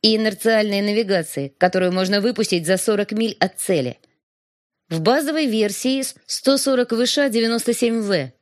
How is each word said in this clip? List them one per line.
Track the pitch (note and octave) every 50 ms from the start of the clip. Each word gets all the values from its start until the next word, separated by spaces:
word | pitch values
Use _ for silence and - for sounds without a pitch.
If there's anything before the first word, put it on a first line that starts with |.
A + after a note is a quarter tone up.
и | - A3 A3
инерциальной | G#3+ A3 A3 G3 - - A3+ A3+ A3 G#3+ G#3 G3+ G3
навигации, | G3+ G#3 G#3 A3 A#3 F#3+ G3 F3+ E3 - - C#3+ C#3 C3+ _
которую | _ F3+ F#3 F3+ F#3+ F#3 F3+
можно | F3+ F#3 F#3 F#3 G3+ G3+
выпустить | G3 A#3+ A#3+ - A3 - F#3+ E3+ D#3+
за | D#3+ F#3+
сорок | F#3 - - G#3+ G3+ G#3 -
миль | G#3+ G#3+ A3+ A3 G3 _
от | - - - -
цели. | - - F#3+ D#3 B2+ B2 - _ _ _ _ _ _ _ _ _ _ _ _ _ _ _ _ _ _ _
В | E3 E3
базовой | D#3+ G#3+ B3 D4 D4+ C#4 D4+ D#4+ D#4
версии | C4 G#3+ A3 G#3+ G#3 G3+ - - B3+ C4 C4+
с-, | C4 - - _ _
сто | - - - - C4+ C#4 C4+
сорок | - C#4 C4 B3 B3 B3
В | A#3 A3+ B3
Ш | B3 - D4 C#4+ C#4
девяносто | G#3+ A#3 A3+ A3+ A#3 A#3 A#3 A#3+
семь | A#3 - B3 A#3 A3+ A#3
В. | G#3+ G3+ G3 E3 C3+ C3 _ _